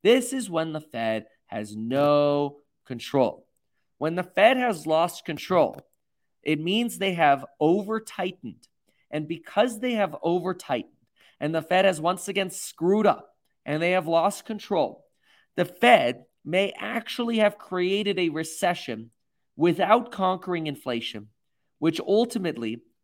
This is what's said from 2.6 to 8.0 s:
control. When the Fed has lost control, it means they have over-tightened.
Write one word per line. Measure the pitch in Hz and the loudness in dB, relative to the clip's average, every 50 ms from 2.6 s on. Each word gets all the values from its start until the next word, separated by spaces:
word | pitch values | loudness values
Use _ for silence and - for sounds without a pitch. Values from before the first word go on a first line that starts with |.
| _ _ _ _ _ | _ _ _ _ _
control. | - 127 117 - - - 139 127 95 - - - _ _ _ _ _ _ _ _ _ _ - | -14 -12 -12 -8 -2 2 2 2 2 0 -4 -14 _ _ _ _ _ _ _ _ _ _ -6
When | 143 156 170 | -4 -4 -2
the | 180 | -4
Fed | 180 - - - 196 233 269 262 | -6 -4 2 6 6 6 6 4
has | 254 247 208 160 147 | 2 0 -2 -2 -2
lost | 151 156 160 170 175 - - - | 0 2 2 2 2 -2 -6 -8
control, | - 156 143 - - 185 175 147 92 - - - _ _ _ _ _ _ _ _ _ _ _ - | -8 -8 -8 -4 2 4 4 4 4 2 -4 -14 _ _ _ _ _ _ _ _ _ _ _ -4
it | - 156 147 | -2 -2 -2
means | 156 170 196 220 240 233 180 175 | 0 0 0 0 0 -2 -4 -4
they | 196 190 180 | -4 -2 0
have | 170 165 147 143 135 131 - _ - | 4 4 4 4 2 0 -6 _ 0
over-tightened. | 151 156 175 202 202 196 220 220 | 2 2 2 2 0 -2 -6 -6